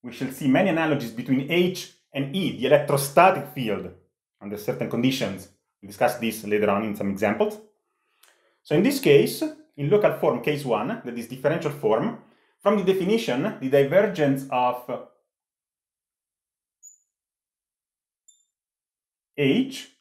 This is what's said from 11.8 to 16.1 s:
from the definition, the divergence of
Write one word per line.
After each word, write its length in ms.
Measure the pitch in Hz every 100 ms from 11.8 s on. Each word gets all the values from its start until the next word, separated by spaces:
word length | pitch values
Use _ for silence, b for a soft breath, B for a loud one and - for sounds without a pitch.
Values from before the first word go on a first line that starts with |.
| - 110 208 - b b b b
from 180 | 202 208
the 60 |
definition, 760 | 180 190 175 226 - 123 196 -
the 80 | 131
divergence 800 | 139 135 180 208 151 143 135 -
of 580 | 127 123 120 - 120 - _ _ _ _ _ _ _ _ _ _